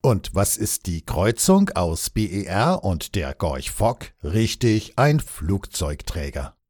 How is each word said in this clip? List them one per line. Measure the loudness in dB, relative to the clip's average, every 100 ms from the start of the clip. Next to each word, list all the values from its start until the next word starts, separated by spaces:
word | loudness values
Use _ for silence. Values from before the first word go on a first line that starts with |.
Und | 4 2 0
was | 0 0 0
ist | -2 -4
die | -4 -6
Kreuzung | -4 0 2 2 4 6 4
aus | 2 0 -2 -2
B | -2 -2
E | -2
R | -2 0 2 2
und | 0 -2 -2
der | -4 -4
Gorch | -2 -2 -2 -6
Fock? | 0 0 0 -12 _
Richtig, | -2 0 0 2 2 2 0 2
ein | 2 2
Flugzeugträger. | -2 -6 -2 -2 -4 -6 -6 -6 -8 -6 -6 -8 -10 _